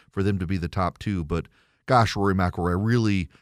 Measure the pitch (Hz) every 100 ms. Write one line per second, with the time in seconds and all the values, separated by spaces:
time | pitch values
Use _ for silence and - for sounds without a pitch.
0 | _ 98 98 95 87 95 82 98 90 -
1 | 107 95 76 82 - _ _ _ - 127
2 | 107 104 98 95 90 92 87 90 110 120
3 | 110 98 82 -